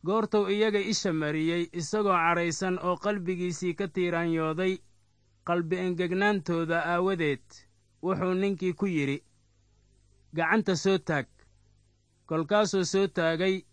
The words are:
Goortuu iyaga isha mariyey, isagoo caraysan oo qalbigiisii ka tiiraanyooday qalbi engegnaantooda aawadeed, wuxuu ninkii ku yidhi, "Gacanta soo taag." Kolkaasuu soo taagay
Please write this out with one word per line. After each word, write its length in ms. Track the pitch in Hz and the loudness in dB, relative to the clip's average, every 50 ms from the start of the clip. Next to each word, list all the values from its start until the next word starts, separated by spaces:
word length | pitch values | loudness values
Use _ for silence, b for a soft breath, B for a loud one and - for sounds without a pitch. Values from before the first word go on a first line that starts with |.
| - | -2
Goortuu 440 | 160 196 220 214 214 - 214 202 190 | 0 0 0 0 2 2 2 2 2
iyaga 300 | 202 208 220 220 202 208 | 2 2 2 2 2 0
isha 340 | 196 202 220 - - 202 165 | 0 0 -2 -2 0 0 0
mariyey, 560 | 160 156 151 151 156 156 165 170 175 170 165 | 0 0 -2 -2 0 0 0 0 0 -2 -4
isagoo 400 | - 175 165 - - 214 208 202 185 | -4 -8 -6 -2 -2 0 2 2 2
caraysan 640 | 175 165 170 170 170 170 170 156 - 190 185 185 180 - | 4 4 4 2 2 2 -2 -2 -2 -2 -2 -2 -2 -2
oo 140 | 180 180 165 | -2 -4 -2
qalbigiisii 760 | - 202 208 202 175 175 185 175 180 180 170 - 185 180 170 | -2 -2 -2 -2 -2 -4 -4 -2 -2 -4 -4 -4 -4 -4 -2
ka 140 | - 202 180 | -2 -6 -4
tiiraanyooday 880 | - 190 180 175 170 165 170 170 165 160 160 160 160 160 185 190 190 180 - - _ _ _ _ _ _ _ _ _ _ _ - | -2 -2 -2 0 0 0 0 0 0 0 0 -2 -2 0 0 -2 -2 -4 -8 -20 _ _ _ _ _ _ _ _ _ _ _ -2
qalbi 280 | 175 175 170 160 185 180 | 0 0 0 -2 -2 -2
engegnaantooda 1040 | 185 185 180 165 180 170 180 190 202 208 208 196 151 - 170 165 165 160 165 170 151 | -2 -2 -2 -2 -2 -2 0 2 2 2 2 0 0 -2 -2 -2 0 0 0 -2 0
aawadeed, 580 | 165 175 175 180 190 196 170 165 147 143 131 - - - - - _ _ _ _ _ _ _ - | 0 0 2 2 0 0 2 2 0 0 -2 -6 -20 -20 -20 -20 _ _ _ _ _ _ _ -4
wuxuu 300 | 175 185 147 180 185 185 | -2 -2 0 0 0 0
ninkii 400 | 185 196 202 196 160 190 185 175 | 0 0 0 -2 -2 -2 -4 -2
ku 120 | - 208 | 0 -2
yidhi, 380 | 196 175 151 143 135 139 151 _ _ _ _ _ _ _ _ _ _ _ _ _ _ _ _ _ _ _ _ _ _ - | 0 0 0 0 0 -2 -4 _ _ _ _ _ _ _ _ _ _ _ _ _ _ _ _ _ _ _ _ _ _ -4
"Gacanta 400 | 151 165 160 185 220 - - 185 | -2 0 2 2 2 2 2 0
soo 220 | 156 - 196 196 185 | 0 2 2 0 0
taag." 280 | - - 160 143 127 - _ _ - _ _ _ _ _ _ _ _ _ _ _ _ _ _ _ _ - | 0 -2 -2 -2 -2 -4 _ _ -20 _ _ _ _ _ _ _ _ _ _ _ _ _ _ _ _ -4
Kolkaasuu 560 | 160 160 160 147 208 208 214 185 - 196 180 | -2 -2 0 2 4 2 2 4 2 0 0
soo 220 | 156 - 190 196 180 | 2 2 0 0 0
taagay 560 | - - 165 165 165 160 180 190 190 190 - _ | 0 0 0 0 0 2 0 0 0 -2 -6 _